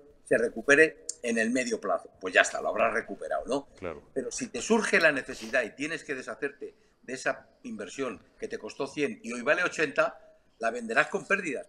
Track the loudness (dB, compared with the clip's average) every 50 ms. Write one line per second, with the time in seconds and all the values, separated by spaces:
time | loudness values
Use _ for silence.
0 | -18 -20 -20 _ _ 0 2 2 2 0 -2 -2 6 6 8 10 8 6 6 -4
1 | -14 -14 -14 -6 -4 0 2 2 2 2 2 0 0 0 -2 -2 0 -2 -2 -2
2 | -4 -10 -16 -8 -8 4 6 6 6 6 4 -2 -2 -2 2 2 2 2 2 0
3 | -4 -4 -10 -10 -4 -4 -4 -4 -2 -2 -4 -4 -4 -6 -14 -10 -8 -8 -8 -8
4 | -12 -8 _ -6 -6 -6 -6 -8 -8 -6 -6 -8 0 2 2 2 4 2 2 4
5 | 4 4 4 2 -4 -6 -10 -10 -8 -2 0 0 0 -2 -6 -8 -6 -6 -6 -8
6 | -6 -8 -8 -8 -6 -10 -8 -6 -6 -8 -6 -8 -14 -16 -16 _ _ _ _ _
7 | _ -12 -10 -6 -4 -4 -4 -4 -10 _ _ _ -14 -12 -10 -10 -10 -10 -6 -6
8 | -6 -6 -6 -10 -16 _ _ _ -10 -8 -8 -10 -10 -14 -8 -8 -8 -6 -2 -2
9 | -2 -2 -2 -6 -10 -10 -8 -4 0 0 2 2 2 -2 0 0 -2 0 2 2
10 | 0 0 0 -8 -18 -20 -20 _ _ _ _ _ -4 -2 -2 -2 -6 0 0 0
11 | 0 0 -2 -6 -2 0 -2 -2 0 -4 -6 -6 -8